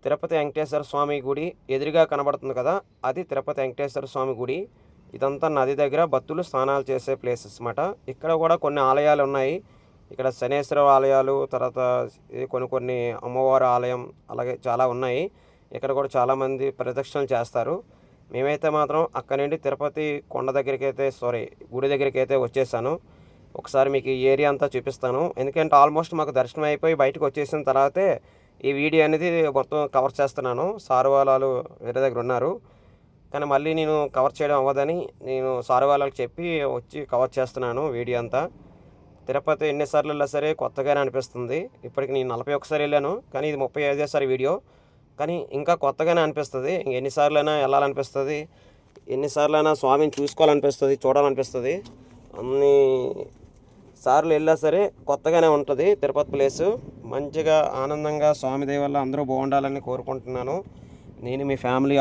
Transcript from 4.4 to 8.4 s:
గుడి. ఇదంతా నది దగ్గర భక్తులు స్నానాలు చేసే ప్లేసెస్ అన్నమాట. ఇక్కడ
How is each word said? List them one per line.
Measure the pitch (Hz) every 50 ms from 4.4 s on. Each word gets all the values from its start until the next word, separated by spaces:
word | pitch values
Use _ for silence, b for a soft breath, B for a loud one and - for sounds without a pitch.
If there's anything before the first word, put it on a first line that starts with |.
గుడి. | 123 120 135 170 202 - b b b b b b b - -
ఇదంతా | - 135 139 139 135 165 160 156
నది | 143 127 131 143 139
దగ్గర | 147 139 131 151 170 165 151
భక్తులు | 131 - - 151 165 180 -
స్నానాలు | - 131 131 139 139 139 131 131
చేసే | 135 131 120 - 135 127
ప్లేసెస్ | - 123 123 117 - 104 - -
అన్నమాట. | 120 120 107 135 151 185 202 - _ - 131
ఇక్కడ | _ - 160 165 156